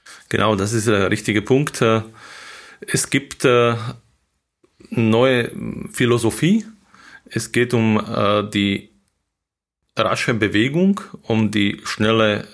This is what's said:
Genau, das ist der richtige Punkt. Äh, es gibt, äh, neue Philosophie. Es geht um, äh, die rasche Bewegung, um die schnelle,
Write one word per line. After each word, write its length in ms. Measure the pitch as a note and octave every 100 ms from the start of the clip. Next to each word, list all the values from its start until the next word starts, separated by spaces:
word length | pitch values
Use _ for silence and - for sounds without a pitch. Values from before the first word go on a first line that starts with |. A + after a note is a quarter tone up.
| - - -
Genau, 280 | A2 G#2 G2+
das 180 | G#2
ist 140 | A2+ A2
der 220 | G2+ F#2
richtige 300 | G#2+ - G#2
Punkt. 400 | - C3+ D3+ -
Äh, 220 | A2+ A2 A2 - - - - - - -
es 280 | - D3+ -
gibt, 380 | C3+ - - C3+
äh, 300 | A#2+ A#2+ A2+ A#2 B2 _ _ _ _ _ _ _ _ -
neue 600 | - A2+ A2+ C3 B2 - - - - -
Philosophie. 760 | - B2 A#2+ A2+ - D#3+ A3 - - _ - - - -
Es 160 | - -
geht 220 | B2+ B2
um, 260 | A#2+ A2 G#2+
äh, 440 | G#2+ A2+ G2+ G#2 G#2
die 400 | G#2 G2+ G2 - _ _ _ _ _ _ _ _ _ _ -
rasche 380 | G#2 - -
Bewegung, 640 | A2 G#2 G#2 B2+ D#3+ F#3+ G3 - -
um 280 | - A2 G#2+
die 300 | G#2+ G2+ -
schnelle, 600 | - - G#2+ A2+ G#2+ G#2 -